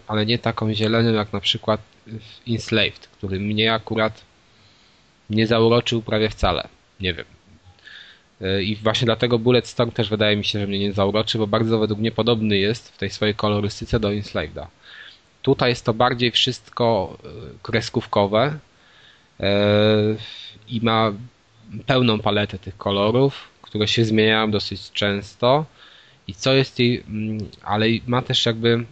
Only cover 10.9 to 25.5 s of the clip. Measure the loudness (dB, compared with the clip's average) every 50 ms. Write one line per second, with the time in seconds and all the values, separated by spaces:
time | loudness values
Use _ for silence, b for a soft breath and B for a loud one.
10.9 | 0 0 0 2 2 0 -2 -2 -2 -2 0 0 0 0 2 2 2 2 2 0
11.9 | 0 0 -2 -2 0 0 0 0 2 0 2 0 2 2 2 0 -2 -4 -8 -16
12.9 | _ -8 -8 -6 -4 -2 -2 -2 0 0 0 0 0 0 0 -2 -6 -6 -8 -2
13.9 | -2 0 0 0 -2 -2 -6 -6 -6 -6 -6 -6 -8 -12 -14 -14 _ B B B
14.9 | B B B B B B B _ _ _ 0 0 0 2 2 0 0 0 -2 -2
15.9 | 0 2 2 2 2 2 0 0 2 2 0 0 -2 -6 -10 -12 -4 0 2 2
16.9 | 2 2 0 -4 -8 -14 -16 -16 -16 -16 -16 -16 -18 -16 -10 -4 -2 -2 -2 -2
17.9 | -4 -4 -4 0 2 2 2 4 4 2 2 2 -2 -6 -12 _ b b b b
18.9 | b b b b b b b b _ -4 -2 0 2 2 4 4 4 4 4 4
19.9 | 4 4 2 0 -2 -4 -6 B B B B B B B -12 -8 -6 -2 0 2
20.9 | 2 2 2 0 -2 -4 -12 -18 _ _ _ _ _ _ -20 -16 -16 -10 -2 0
21.9 | 2 2 4 2 2 0 0 0 0 0 -2 -2 -6 -10 -12 -12 -12 -6 -4 -2
22.9 | 0 2 2 2 4 4 2 2 0 -4 -18 -20 _ _ -18 -8 -4 -2 -2 0
23.9 | 2 2 2 2 4 4 4 4 4 2 2 0 0 -2 -2 -4 -8 -10 -12 -10
24.9 | -6 -2 -2 -2 -2 -2 -6 -10 -8 0 2 2